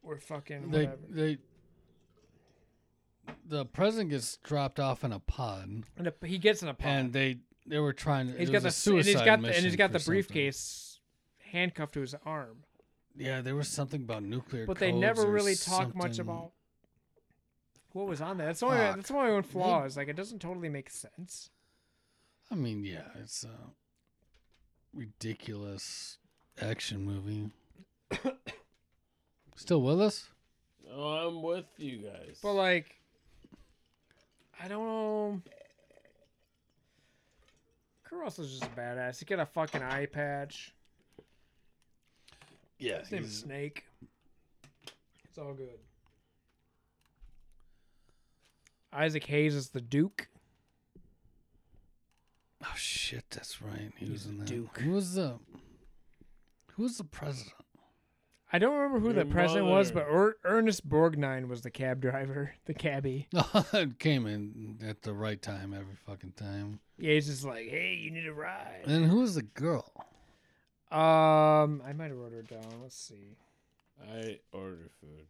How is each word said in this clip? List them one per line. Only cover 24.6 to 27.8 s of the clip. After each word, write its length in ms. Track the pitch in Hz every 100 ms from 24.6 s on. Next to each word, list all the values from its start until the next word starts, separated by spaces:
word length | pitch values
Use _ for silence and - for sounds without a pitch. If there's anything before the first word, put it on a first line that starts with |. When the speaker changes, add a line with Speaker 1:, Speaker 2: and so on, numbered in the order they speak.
| _ _ _
Speaker 2:
ridiculous 1300 | 151 113 - 110 110 - 104 101 95 - - - - _ _ _ -
action 440 | 110 113 - 104
movie. 460 | 98 101 98 107 104 - _ -